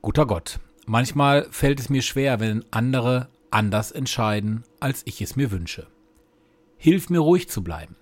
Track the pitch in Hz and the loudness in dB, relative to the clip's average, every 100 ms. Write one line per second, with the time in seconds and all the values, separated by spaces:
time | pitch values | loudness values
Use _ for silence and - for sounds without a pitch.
0 | - 147 139 92 - - - _ - 113 | 0 0 2 0 -6 -12 -14 _ -2 0
1 | 131 143 139 143 - - 143 139 117 135 | 0 2 4 4 2 0 0 0 0 -2
2 | - 135 135 120 110 107 - 113 123 131 | 0 -2 0 0 0 -2 -4 -2 0 0
3 | 120 127 123 _ _ 110 107 107 107 - | 2 0 -2 _ _ 0 2 0 -2 -6
4 | 135 - 110 104 107 110 - _ 135 135 | -4 -2 0 0 -2 -6 -8 _ -6 -4
5 | - - 104 131 139 95 85 - - _ | -10 -10 -6 -2 -2 -2 -6 -12 -16 _
6 | _ _ _ _ _ _ _ _ 160 185 | _ _ _ _ _ _ _ _ 4 4
7 | - 175 156 180 180 - 85 80 78 - | 2 2 4 4 2 -8 -8 -10 -14 -20